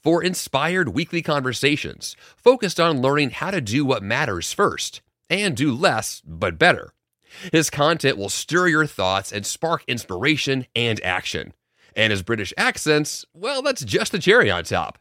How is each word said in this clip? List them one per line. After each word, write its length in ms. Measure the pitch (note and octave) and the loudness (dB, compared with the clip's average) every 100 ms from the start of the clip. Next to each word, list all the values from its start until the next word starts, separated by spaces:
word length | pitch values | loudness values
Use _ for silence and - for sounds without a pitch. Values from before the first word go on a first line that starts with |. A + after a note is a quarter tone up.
for 220 | D3+ E3 | 4 2
inspired 640 | F3 F3+ - C3+ D#3 F#3 D3+ | 2 -4 -2 0 0 0 0
weekly 320 | G2 - E3+ | 0 -2 -2
conversations 960 | E3 D3 C3 A#2+ C#3 D3 D2 - - - - _ | 0 0 0 0 0 0 -4 -10 -14 -14 -20 _
focused 420 | A#3+ B3+ G3 - | 4 4 2 2
on 220 | E3+ C#3+ | 2 4
learning 280 | C3 C#3+ C3+ | 2 2 0
how 200 | - D#3+ | -2 -4
to 100 | G3 | -4
do 240 | A2 B2 | -2 0
what 180 | C#3 A#2+ | 2 0
matters 520 | G2 A#2+ D3 F2+ - | 0 -2 0 -2 -4
first 480 | - G3 E2 - - _ _ _ | 0 0 0 -8 -10 _ _ _
and 260 | F#3 G#3 | -2 -2
do 200 | A#2 D3 | 0 0
less 480 | A#2+ F3+ A2+ - - D2+ | 2 2 2 -4 -12 -14
but 320 | D#2+ G2 D#2+ | -4 -4 4
better. 360 | F3 C#3+ G1+ _ _ _ _ - F#3 | 4 4 -4 _ _ _ _ -18 0
His 160 | E3 D3+ | 2 2
content 480 | - D3 E3 C3+ G#2+ | 2 2 4 0 0
will 140 | G2+ | -4
stir 380 | - - E3 F3+ | -6 -2 2 4
your 180 | D#3 D3+ | 2 0
thoughts 440 | - F#2 F#2+ F#2+ | 0 0 0 -2
and 140 | G#2 | -8
spark 400 | G2+ - D#3+ E3 - | -6 -6 -2 -4 -4
inspiration 800 | B2 - F2+ C3+ D3+ - C3+ B2 | -6 -6 -2 0 0 0 -2 -2
and 300 | - A#2 G#2+ | -2 0 0
action. 480 | F2+ F2+ - D#2+ - - _ _ _ | -2 -4 -4 -8 -10 -16 _ _ _
And 180 | - A2 | 0 2
his 100 | G2+ | 2
British 320 | F2+ A2+ F#2+ - | -2 -4 -4 -2
accents, 680 | A#3 B3 D3+ D3+ D3+ - - | -2 -2 0 2 0 -8 -14
well, 260 | D#3+ G#3+ C#4 | -10 -6 -2
that's 240 | C#4+ C4 | -2 -4
just 260 | A#2 - A3 | -2 -2 0
the 80 | G3+ | -2
cherry 320 | E3+ A#3 A#2 | 4 4 4
on 140 | F2 | 0
top. 340 | E2 F#2+ D2+ - | -2 -2 -2 -10